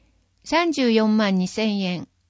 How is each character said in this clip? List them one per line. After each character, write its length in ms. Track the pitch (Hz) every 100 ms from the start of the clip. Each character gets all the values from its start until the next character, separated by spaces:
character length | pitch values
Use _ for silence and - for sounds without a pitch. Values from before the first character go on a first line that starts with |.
| _ _ _ _
三 280 | - 311 339
十 200 | 285 247
四 160 | 220 214 214
万 200 | 202 190
二 100 | 185
千 320 | - 220 202
円。 280 | 185 180 - _